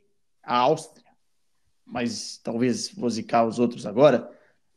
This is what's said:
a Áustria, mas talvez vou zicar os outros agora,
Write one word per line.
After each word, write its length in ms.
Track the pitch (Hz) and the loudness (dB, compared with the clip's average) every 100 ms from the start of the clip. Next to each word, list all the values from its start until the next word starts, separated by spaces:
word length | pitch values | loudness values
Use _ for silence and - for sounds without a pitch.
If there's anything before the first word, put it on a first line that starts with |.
| _ _ _ _ | _ _ _ _
a 160 | - 123 | -2 2
Áustria, 480 | 131 156 - - _ _ _ _ _ _ _ _ | 2 2 -4 -20 _ _ _ _ _ _ _ _
mas 560 | - 123 120 101 - - | -12 -6 -6 -6 -12 -12
talvez 480 | - 117 123 104 - | -8 -2 0 -2 -6
vou 200 | - 120 | -4 -4
zicar 340 | 110 117 117 | -4 0 2
os 140 | 117 113 | 2 2
outros 280 | 120 - 117 | -2 -2 -6
agora, 440 | 107 147 120 - - _ _ _ | 4 6 4 -4 -20 _ _ _